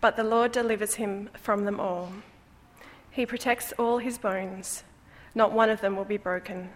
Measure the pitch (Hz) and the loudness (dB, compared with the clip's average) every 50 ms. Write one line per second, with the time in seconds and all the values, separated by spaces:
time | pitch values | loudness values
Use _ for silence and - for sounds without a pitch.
0 | - 226 214 226 226 220 226 233 233 240 233 254 240 233 220 202 214 208 - - | 4 4 4 4 0 2 4 4 4 4 2 0 0 2 0 0 0 -2 -2 -2
1 | 233 202 196 196 202 220 - - - - 214 202 202 202 202 - - 196 180 175 | -2 -4 -4 -6 -8 -12 -14 -12 -2 0 0 2 2 0 0 -2 -2 -2 -2 -4
2 | 180 180 185 196 - - - - - _ - - _ - _ - - - - - | -6 -8 -10 -14 -14 -18 -20 -20 -20 _ -20 -20 _ -20 _ -20 -20 -20 -20 -20
3 | - - - - 247 233 - 240 - 254 240 240 - - - - 240 233 240 240 | -20 -12 -2 -2 -2 -2 -2 -4 0 0 0 0 -2 -10 -4 -2 0 2 2 0
4 | 233 254 240 233 - 214 190 190 190 190 185 190 190 - - - - - - - | 0 -2 -6 -2 -2 -2 -2 -2 -4 -6 -8 -10 -8 -10 -10 -10 -10 -16 -20 -20
5 | - - - - - - - 226 226 208 - 220 226 220 220 214 214 196 196 190 | -20 -20 -20 -20 -20 -8 2 4 4 4 6 4 4 4 4 2 0 -2 0 -2
6 | 196 196 208 202 - 190 180 180 180 - 180 185 180 185 196 | -2 -2 -4 -4 -2 -2 -2 -2 -4 -6 -10 -8 -10 -10 -14